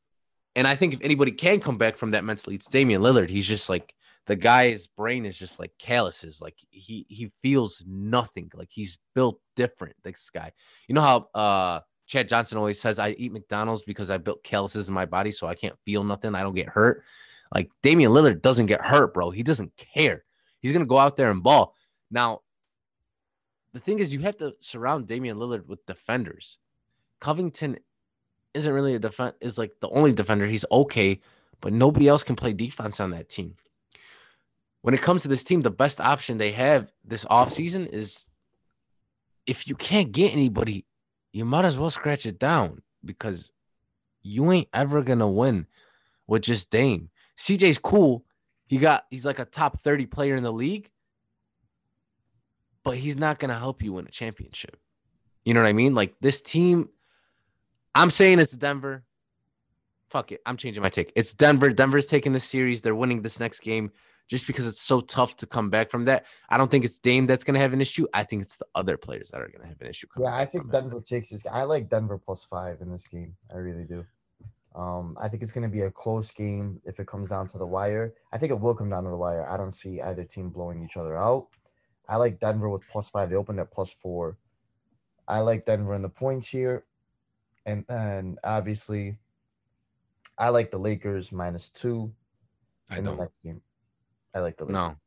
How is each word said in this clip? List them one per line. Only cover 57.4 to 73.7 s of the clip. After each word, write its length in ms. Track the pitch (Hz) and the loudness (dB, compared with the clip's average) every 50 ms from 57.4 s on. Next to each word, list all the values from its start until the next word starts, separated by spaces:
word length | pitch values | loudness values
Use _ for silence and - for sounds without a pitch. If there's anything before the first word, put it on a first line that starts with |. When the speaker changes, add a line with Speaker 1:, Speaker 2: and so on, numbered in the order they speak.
| _ _ _ _ _ _ _ _ _ _ - | _ _ _ _ _ _ _ _ _ _ 4
Speaker 1:
I'm 160 | 139 170 175 | 6 6 6
saying 280 | 151 - 196 190 185 175 | 6 6 8 8 8 8
it's 120 | 160 - - | 6 4 2
Denver. 520 | 123 139 143 143 139 131 139 135 131 127 _ _ _ _ _ _ _ _ _ _ _ _ _ _ _ _ _ _ _ _ _ | -6 -6 -6 -6 -6 -8 -10 -10 -12 -14 _ _ _ _ _ _ _ _ _ _ _ _ _ _ _ _ _ _ _ _ _
Fuck 220 | - 135 123 - 104 | -6 -6 -4 -6 -10
it. 80 | - - | -12 -8
I'm 100 | 117 127 | -8 -8
changing 260 | 123 - 123 104 104 98 | -8 -8 -10 -8 -2 -2
my 60 | 95 | -2
take. 240 | - 101 85 - - | 0 -2 -4 -2 0
It's 160 | - 110 - - | -2 -2 -2 2
Denver. 380 | - 147 147 147 131 135 139 | 6 6 8 8 8 6 4
Denver's 360 | 117 98 135 135 135 143 139 | 6 6 4 4 4 2 2
taking 260 | - 156 143 - 143 131 | 4 2 2 2 2 -2
the 80 | 131 | -2
series. 400 | - - - 131 127 127 120 113 | -2 -2 -2 0 0 0 0 0
They're 140 | - 117 110 | 0 -2 0
winning 280 | 110 127 127 123 113 107 | 0 0 0 0 -2 -4
this 180 | 113 - - | -8 -8 -6
next 200 | 117 113 - - | -8 -8 -8 -8
game 300 | - 110 113 113 107 104 _ _ _ _ _ _ _ - | -6 -4 -4 -2 -4 -6 _ _ _ _ _ _ _ -6
just 180 | 120 127 - | -6 -6 -4
because 200 | - 120 - 123 | -4 -6 -4 -4
it's 140 | 117 104 - | -6 -6 -6
so 200 | - - 135 123 | -2 0 0 0
tough 360 | 123 - - 131 123 123 - | 0 -2 0 0 0 0 -2
to 100 | - - | -10 -14
come 240 | - - 120 110 101 | -8 -6 -4 -4 0
back 200 | 95 110 110 - | 0 0 0 0
from 140 | - 120 120 | -2 -4 0
that. 220 | 127 135 127 - - - _ _ - | 0 0 0 -2 -6 -20 _ _ 0
I 80 | - | 2
don't 140 | 123 135 127 | 2 2 4
think 140 | - 139 120 | 4 2 2
it's 140 | 120 - - | 0 -4 -2
Dame 280 | - 123 123 131 131 | 2 2 4 4 4
that's 180 | 123 131 127 - | 4 2 2 2
gonna 140 | - 139 135 | 0 2 2
have 140 | 139 135 127 | 2 2 2
an 80 | 135 | 0
issue. 260 | 135 135 - - 156 - - | -2 -2 -2 -4 -4 -2 -2
I 100 | 104 104 | -4 -4
think 180 | - 110 104 98 | -2 -6 -8 -8
it's 140 | - - | -8 -12
the 100 | - - _ - | -18 -14 _ -6
other 220 | 90 95 92 - | -4 -2 -2 -4
players 340 | - - - 62 50 - - | -6 -6 -12 -14 -14 -14 -14
that 100 | - 64 | -14 -14
are 80 | 62 - | -14 -14
gonna 180 | - - - - | -16 -20 -20 -20
have 120 | 78 - | -20 -18
an 60 | - | -16
issue 200 | - - - - | -16 -14 -16 -16
coming 220 | - - 123 127 127 | -14 -8 -6 -4 -4
Speaker 2:
Yeah, 60 | 120 | -2
I 100 | 127 139 | -4 -4
Speaker 1:
back 80 | 139 - | -4 -6
Speaker 2:
think 120 | 175 143 | -8 -8
Speaker 1:
from 60 | 120 | -4
it. 100 | 120 135 | -4 -4
Speaker 2:
Denver 200 | 127 131 120 117 | -4 -4 -10 -12
takes 300 | 107 - 123 120 110 - | -10 -6 -6 -6 -6 -8
this. 120 | 113 104 - - | -14 -14 -12 -8
I 140 | - 123 135 | -6 -4 -2
like 240 | 143 156 147 113 90 | -2 -2 -2 -2 -2
Denver 300 | 117 110 110 107 101 92 | -2 -2 -2 -4 -8 -8
plus 260 | - - 95 - - | -10 -10 -12 -12 -12
five 360 | - 95 90 92 90 87 - | -12 -12 -10 -10 -10 -12 -12
in 100 | 90 87 | -12 -14
this 140 | 90 87 - | -14 -14 -16
game. 300 | _ - 87 85 85 87 _ _ - 90 | _ -16 -14 -14 -14 -18 _ _ -18 -16
I 60 | 90 | -12
really 260 | 90 90 | -12 -10